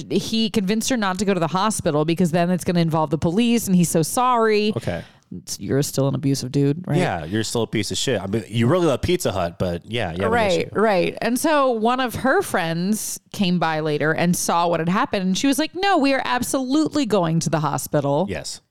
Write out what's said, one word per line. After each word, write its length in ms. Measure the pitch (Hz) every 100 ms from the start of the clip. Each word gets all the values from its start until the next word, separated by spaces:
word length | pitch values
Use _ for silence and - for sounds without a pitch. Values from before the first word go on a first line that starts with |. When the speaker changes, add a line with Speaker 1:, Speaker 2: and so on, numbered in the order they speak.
| 95
Speaker 1:
he 400 | 180 - 220 220
convinced 400 | 226 185 220 -
her 80 | 254
not 220 | 196 185
to 60 | 196
go 80 |
to 60 | 185
the 80 | 160
hospital 560 | 185 214 - 175 147 156
because 260 | 170 180
then 180 | 175 175
it's 140 | 180
gonna 160 | - 175
involve 280 | 165 160 156
the 80 | 156
police, 500 | 175 180 240 233 190
and 80 | 180
he's 140 | 170
so 120 | 170
sorry. 720 | 160 254 247 240 220 208 214 156
Speaker 2:
Okay. 280 | - 85 - - - 87 - -
Speaker 1:
You're 220 | 98 131
still 260 | 147 - 139
an 80 | 135
abusive 360 | 139 139 127
dude, 340 | 143 143 156 180
right? 100 | 156
Speaker 2:
Yeah, 260 | 165 90 76
you're 180 | 107
still 180 | 107 120
a 40 | 110
piece 240 | 117 98
of 60 | 90
shit. 220 | - 107
I 60 | 98
mean, 160 | 110 -
you 200 | 117 117
really 180 | 180 170
love 160 | 120
Pizza 300 | - 180 123
Hut, 260 | 98 87 85
but 260 | 92 85 -
yeah, 260 | 117 95
you 60 | 82
have 20 | 98
an 40 |
Speaker 1:
Right, 280 | 233 208 170 -
Speaker 2:
issue. 20 |
Speaker 1:
right. 440 | - 220 185 170 -
And 180 | 226 247
so 320 | 320 302 262
one 280 | 226 220 254
of 160 | 254 -
her 260 | 247 349
friends 800 | - 208 165 165 185 214 - - -
came 280 | - 185 175
by 200 | 160 156
later 320 | 156 147 147
and 240 | 156 175 175
saw 320 | - 170 175
what 120 | 165
had 100 | 165
happened. 340 | 196 285 208 185
And 120 | 185
she 100 | 277
was 100 | 277
like, 140 | 311
"No, 240 | 330 403 359
we 160 | 277
are 80 | 269 -
absolutely 800 | 247 247 277 254 294 302 302 240
going 340 | 208 165 160
to 80 | 156
the 100 | 156
hospital." 640 | 151 139 - 151 139 143 196
Speaker 2:
Yes. 320 | 80 - - _